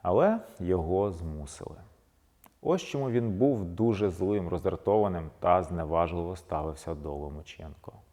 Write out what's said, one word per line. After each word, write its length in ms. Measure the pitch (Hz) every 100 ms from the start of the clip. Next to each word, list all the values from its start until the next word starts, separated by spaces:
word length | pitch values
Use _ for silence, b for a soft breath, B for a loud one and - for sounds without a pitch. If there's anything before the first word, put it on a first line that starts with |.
Але 380 | 87 101 190 220 - -
його 520 | 87 92 80 92 101
змусили. 640 | 87 80 76 71 - - - - _ _ _ _ _ - _
Ось 200 | - 185
чому 280 | - 143 135
він 220 | 117 117
був 340 | 95 131 120
дуже 440 | 87 90 117 101 104
злим, 400 | 85 92 104 87
роздратованим 800 | 87 92 85 - 107 104 87 78 -
та 240 | 87 90
зневажливо 720 | 82 87 78 82 85 85 85
ставився 600 | 92 - 78 80 76 -
до 180 | 78 73
Ломаченко. 800 | 73 73 76 76 - 80 76 - - _